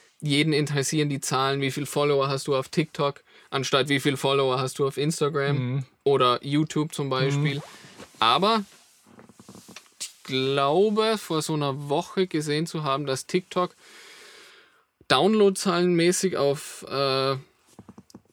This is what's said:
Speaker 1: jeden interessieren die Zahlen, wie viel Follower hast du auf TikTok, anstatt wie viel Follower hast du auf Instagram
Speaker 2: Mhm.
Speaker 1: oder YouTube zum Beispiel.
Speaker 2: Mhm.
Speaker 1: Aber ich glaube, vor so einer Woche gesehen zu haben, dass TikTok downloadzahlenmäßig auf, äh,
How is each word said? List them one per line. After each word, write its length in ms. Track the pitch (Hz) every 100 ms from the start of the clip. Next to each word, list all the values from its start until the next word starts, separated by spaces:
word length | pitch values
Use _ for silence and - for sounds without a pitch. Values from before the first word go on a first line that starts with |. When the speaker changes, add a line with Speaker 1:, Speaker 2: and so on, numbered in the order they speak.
| _ -
Speaker 1:
jeden 300 | 151 143 156
interessieren 560 | 151 147 143 131 156 147
die 100 | 139
Zahlen, 400 | - 131 135 139
wie 100 | 135
viel 140 | 147 135
Follower 420 | 147 147 139 139
hast 180 | 135 -
du 80 | 135
auf 140 | -
TikTok, 540 | - 156 - 143 - _ - -
anstatt 380 | 139 131 139 139
wie 100 | 139
viel 180 | 147 131
Follower 420 | 135 139 135 127
hast 200 | 131 -
du 80 | 139
auf 100 | 131
Instagram 600 | 147 - 147 147 139 135
Speaker 2:
Mhm. 280 | 123 139 127 _
Speaker 1:
oder 360 | 139 135 123 120
YouTube 500 | 139 147 151 151 151
zum 160 | - 139
Beispiel. 480 | 131 139 143 156 143
Speaker 2:
Mhm. 60 | - - - - - -
Speaker 1:
Aber 440 | 113 143 202 226 196 - _ _ _ - - - - - - - _ -
ich 100 | - -
glaube, 960 | - 131 131 139 139 170 214 208 220 214
vor 240 | - 156
so 120 | 156 151
einer 340 | 143 139 143
Woche 360 | 151 - 190 185
gesehen 400 | 156 151 147 170
zu 160 | 160
haben, 220 | 147 139 139
dass 220 | 131 -
TikTok 480 | 180 - 185 175 _ - - - - - - - - _ _ _ _ -
downloadzahlenmäßig 1300 | 131 190 220 202 190 196 170 180 170 170 180 185 -
auf, 480 | 143 147 - - -
äh, 460 | 131 139 135 135 135 - _ _ - - - _ - _